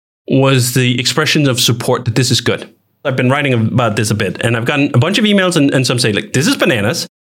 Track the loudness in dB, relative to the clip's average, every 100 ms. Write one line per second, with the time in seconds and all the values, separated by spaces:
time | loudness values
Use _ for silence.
0 | _ _ -2 2 4 2 2 0 0 0
1 | -2 -2 0 0 0 0 0 0 -2 -2
2 | -2 -2 0 0 -2 -4 -8 _ _ _
3 | -4 0 0 0 0 0 0 0 0 0
4 | 0 -2 -2 -2 -2 -2 0 0 2 2
5 | 2 2 2 2 2 2 2 2 0 0
6 | 0 -2 -2 -2 0 0 0 0 0 -4
7 | -8 _